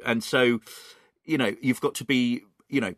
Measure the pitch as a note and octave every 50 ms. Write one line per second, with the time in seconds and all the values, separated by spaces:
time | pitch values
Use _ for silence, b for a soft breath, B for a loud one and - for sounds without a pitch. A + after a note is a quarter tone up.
0 | - B2 A#2 A#2 G#2+ - - C3 B2+ B2 A#2+ A2 B B B B B B B B
1 | B B B B _ D#3 D#3 C#3 B2+ G#2 A#2 - B2+ B2+ B2 - - C#3+ - -
2 | B2+ - C#3 B2+ B2 A#2+ B2 B2 - _ _ _ _ - C3+ C3+ A#2 F#2+ F2